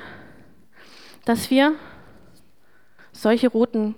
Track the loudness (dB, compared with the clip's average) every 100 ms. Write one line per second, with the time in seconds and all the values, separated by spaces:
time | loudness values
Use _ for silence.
0 | -6 -20 -20 -20 -20 -20 -20 -20 -20 -20
1 | -20 -10 -4 -2 0 2 2 0 -8 -20
2 | -20 -20 -20 -20 -20 -20 -20 -20 -20 -20
3 | -20 -6 0 2 2 2 0 0 -4